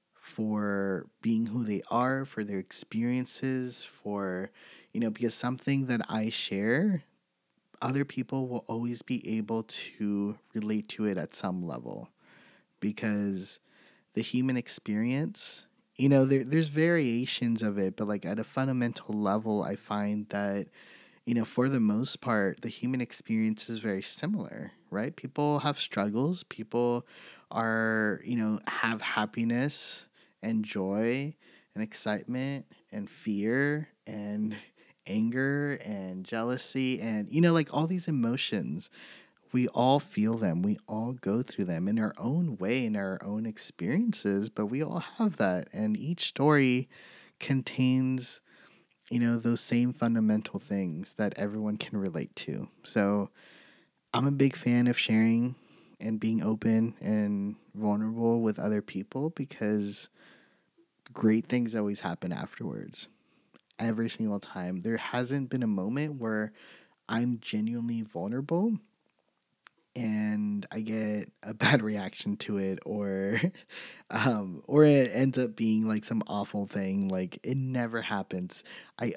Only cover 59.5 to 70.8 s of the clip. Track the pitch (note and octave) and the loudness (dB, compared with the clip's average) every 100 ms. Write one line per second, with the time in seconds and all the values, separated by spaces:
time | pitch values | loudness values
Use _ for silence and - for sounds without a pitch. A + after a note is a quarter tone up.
59.5 | - G#2+ G#2+ G2+ G2+ - _ - - _ | -4 0 2 0 -4 -10 _ -20 -20 _
60.5 | _ _ _ _ _ - - A2 A2 - | _ _ _ _ _ -20 0 2 2 2
61.5 | B2 A#2 A2 G#2 G2+ F#2+ F2 F2+ D#2+ - | 0 0 0 -2 -2 -4 -4 -4 -6 -6
62.5 | - G#2 A1 - - - _ _ _ _ | -8 -8 -8 -10 -12 -14 _ _ _ _
63.5 | _ _ - A2+ A2 A2+ - A2 G2+ - | _ _ -4 -2 0 -2 0 -2 -2 -4
64.5 | F#2 F2+ F#2 G2+ A2+ - B2 B2 C#3 C3 | -6 -4 -2 -2 -2 -2 -2 -2 -2 -2
65.5 | C3 A#2 G2 F#2+ C3 D3+ C#3+ A2+ G#2+ G#2+ | 0 0 0 0 -2 -2 -2 -2 -2 -2
66.5 | - - - - _ - A2+ B2 A#2 - | -6 -20 -20 -20 _ -4 0 0 -2 -2
67.5 | - A2 A#2+ A#2 A#2 A2 E2+ F#2+ B2 C#3+ | -2 -2 -2 -2 -2 -4 -6 -4 -4 0
68.5 | E3 A3 A3 - _ _ _ _ _ _ | 0 2 0 -6 _ _ _ _ _ _
69.5 | _ - _ _ - A2+ G#2+ G#2+ G#2 G#2 | _ -20 _ _ -6 -2 0 0 0 0
70.5 | G#2 G2 A2+ | -2 -4 -6